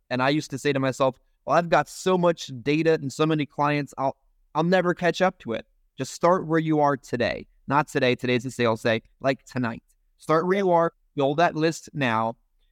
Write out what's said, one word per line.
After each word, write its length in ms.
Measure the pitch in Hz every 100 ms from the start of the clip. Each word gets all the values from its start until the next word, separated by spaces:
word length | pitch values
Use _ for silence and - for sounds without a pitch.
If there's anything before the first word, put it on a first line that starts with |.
| _
And 140 | 127
I 60 | 131
used 200 | 151 -
to 60 | 135
say 160 | 147
to 60 | 139
myself, 380 | 131 123 135 - _ _ -
"Well, 120 | 151
I've 120 | 170
got 200 | 165 147
so 280 | - 185 185
much 340 | 175 165 - 131
data 300 | 123 151 160
and 180 | 160 139
so 140 | - 156
many 200 | 156 139
clients, 480 | - 147 147 139 -
I'll, 180 | 135 - _ _ _ 147
I'll 80 |
never 300 | 170 185 175
catch 280 | 165 175 160
up 160 | 185 -
to 120 | 120
it." 140 | 110 - _ _ -
Just 160 | 131
start 340 | - 170 185 156
where 120 | 160
you 200 | 156 151
are 160 | 147 143
today. 500 | - 120 107 - - _ -
Not 200 | 139 147
today. 280 | 147 127 123
Today's 300 | 123 123 127
a 60 |
sales 300 | - 117 113
day, 200 | 120 113 - _
like, 240 | 131 139 -
tonight. 380 | 123 120 113 _ _ _ _
Start 280 | - 156 180
where 100 | 196
you 140 | 190
are. 220 | 170 165 - _ 143
Build 220 | 139 151
that 180 | 170 156
list 340 | 160 156 -
now. 420 | 156 131 113 113 - _ _ _